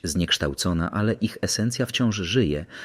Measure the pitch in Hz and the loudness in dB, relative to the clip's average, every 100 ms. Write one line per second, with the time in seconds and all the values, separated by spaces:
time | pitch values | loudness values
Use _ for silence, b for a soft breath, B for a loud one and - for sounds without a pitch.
0 | 87 87 85 - 73 69 90 82 85 104 | -2 0 2 2 0 0 0 2 0 0
1 | 107 - 107 - 101 - 113 120 123 - | 0 0 -2 -2 -2 0 -2 -2 -2 2
2 | 120 104 87 127 90 73 - B | 0 0 0 2 2 0 -4 B